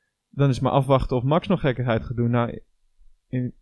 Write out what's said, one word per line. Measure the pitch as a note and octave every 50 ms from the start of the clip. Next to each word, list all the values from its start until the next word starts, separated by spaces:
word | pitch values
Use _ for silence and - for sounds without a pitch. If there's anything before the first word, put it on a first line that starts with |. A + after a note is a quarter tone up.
| _ _ _ _ _ _
dan | - - C#3+ C#3
is | B2
het | - C3
maar | B2+
afwachten | - C#3 B2+ C3+ C#3 B2+ - - C3+
of | B2+
Max | A#2+ C3+ D3+ F3+ -
nog | - F#3+ -
gekkigheid | - C#3 A#2+ - B2 B2+ A2+ A2+ -
gaat | - A#2+
doen. | A#2 A#2 A#2
Nou, | A#2+ A#2+ A#2 A2+ - - - _ _ _ _ _ _ _ - - _ _ _ -
in, | - B2+ B2 A#2+ - _